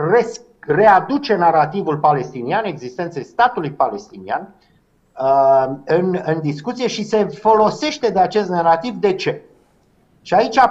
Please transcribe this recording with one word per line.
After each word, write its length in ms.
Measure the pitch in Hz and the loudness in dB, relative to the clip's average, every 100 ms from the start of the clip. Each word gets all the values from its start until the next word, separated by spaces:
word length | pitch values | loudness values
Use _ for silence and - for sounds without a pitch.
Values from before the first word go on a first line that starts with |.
| 156 | 0
res-, 320 | 233 - - - _ | 2 0 -6 -18 _
readuce 760 | - 151 214 190 185 285 254 190 | -2 2 6 4 2 -4 -2 2
narativul 640 | 170 156 147 196 160 151 | 2 4 2 -2 -4 0
palestinian, 680 | 151 143 123 127 120 196 | 2 0 -2 -8 -4 -4
existenței 600 | 214 151 123 - 170 143 | -4 -8 -10 -8 -8 -8
statului 460 | - - 240 202 147 | -6 0 0 0 -6
palestinian, 840 | - 127 101 - 101 95 131 190 _ _ _ _ _ _ - | -2 -4 -4 -12 -16 -8 -8 -8 _ _ _ _ _ _ -4
uh, 460 | 131 139 135 135 131 143 | 0 4 4 4 2 -4
în, 360 | - 165 185 180 | -2 0 0 -2
în 160 | 156 160 | -2 -4
discuție 460 | 147 - 240 - 240 | -4 -6 -6 -4 -4
și 180 | 214 | -4
se 200 | 208 220 | -2 -2
folosește 840 | 190 - 214 220 214 - 302 302 226 | -2 -2 2 4 2 0 -6 -2 -2
de 100 | 190 | 0
acest 300 | 180 214 185 | 0 0 -2
narativ. 460 | 180 165 165 240 | 0 2 2 0
De 180 | 196 196 | -2 0
ce? 300 | 185 147 - - _ _ _ _ _ _ _ | 0 -4 -6 -10 _ _ _ _ _ _ _
Și 140 | - | -2
aici 260 | 180 247 277 240 | 0 2 4 2